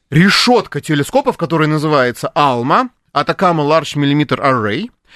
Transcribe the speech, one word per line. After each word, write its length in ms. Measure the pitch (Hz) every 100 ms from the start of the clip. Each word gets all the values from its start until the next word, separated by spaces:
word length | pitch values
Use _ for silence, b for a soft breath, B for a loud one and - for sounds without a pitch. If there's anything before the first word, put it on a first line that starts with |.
| -
Решётка 720 | 143 196 - 240 240 - 143
телескопов, 560 | - 147 139 269 277 -
которая 280 | 165 160 151
называется 640 | 151 156 147 123 113 143
«Алма», 560 | - 143 120 127 202 254 _ _
Atacama 520 | 143 147 160 180 165 143
Large 300 | 160 151 143
Millimeter 420 | 143 147 147 127
Array, 520 | 135 127 104 123 233 _ _